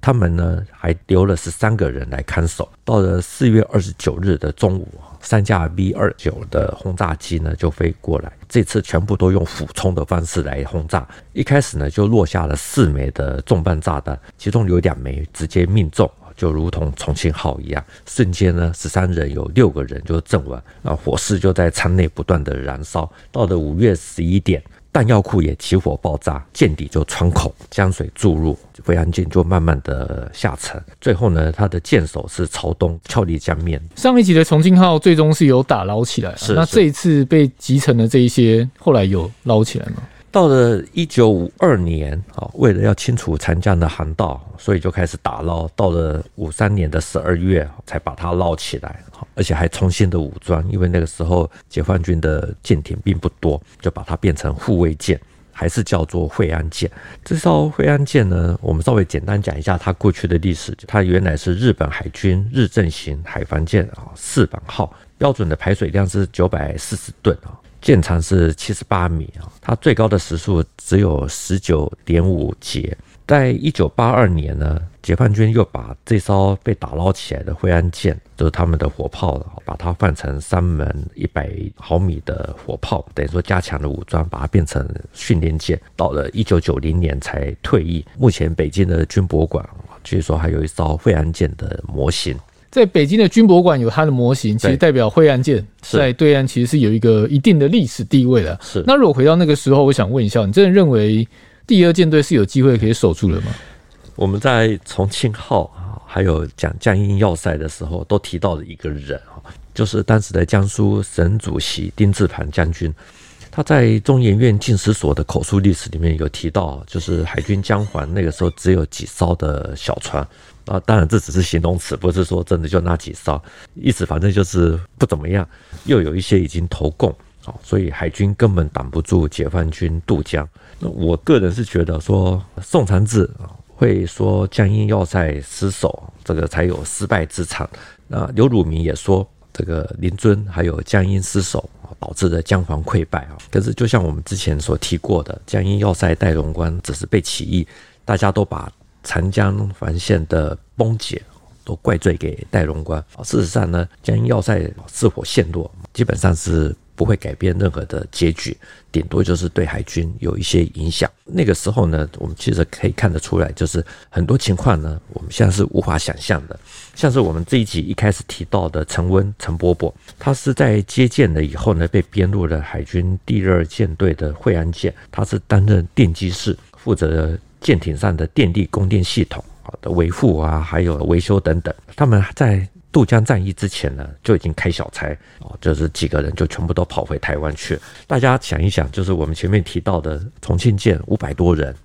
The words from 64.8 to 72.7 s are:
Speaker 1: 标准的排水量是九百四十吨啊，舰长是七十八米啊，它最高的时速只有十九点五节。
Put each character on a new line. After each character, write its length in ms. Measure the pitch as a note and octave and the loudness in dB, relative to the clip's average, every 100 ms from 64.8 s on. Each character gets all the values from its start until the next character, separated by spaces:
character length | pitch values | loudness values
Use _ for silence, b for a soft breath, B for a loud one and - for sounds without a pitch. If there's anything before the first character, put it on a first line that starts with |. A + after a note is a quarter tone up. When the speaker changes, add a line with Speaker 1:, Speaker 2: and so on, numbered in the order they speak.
| F#2+ b b _ | -6 b b _
Speaker 1:
标 160 | C#3 | 0
准 160 | C3 F2+ | 0 -2
的 60 | |
排 180 | D#2 - | -2 -2
水 180 | G2 D#2 | -2 0
量 140 | G2+ | 0
是 220 | G2 G#2 F#2+ | 0 0 -4
九 160 | - F#2 | 0 0
百 280 | E2+ D2 - | 0 -4 -6
四 200 | - - | -8 -10
十 160 | - - | -10 -4
吨 160 | - - | -2 -2
啊， 100 | - - _ - | -6 -20 _ -8
舰 200 | - B2+ | 4 4
长 180 | D#2+ E2+ | 4 0
是 320 | D#2+ F#2+ E2 | 2 2 2
七 180 | D#2+ - | 0 -6
十 80 | G#2+ | -8
八 240 | - F#2+ F2+ | -2 -2 0
米 240 | E2 D2+ - | -2 -6 -14
啊， 60 | - - | -20 -18
它 140 | - A#2 | -4 0
最 180 | - | 2
高 140 | A#2+ A2+ | 4 4
的 100 | G2 | 2
时 200 | - E2 | 0 -6
速 260 | - F2+ D#2+ - | 0 0 0 -6
只 200 | - F#2+ | 0 2
有 300 | G2 D2 C2+ | 2 0 -4
十 300 | - - F#2+ | -8 -6 -6
九 320 | - D#2+ D2+ - | 0 0 0 -8
点 220 | - E2+ F2+ | -2 2 2
五 280 | F2 C#2+ C#2+ | 0 -2 -6
节。 360 | - | -8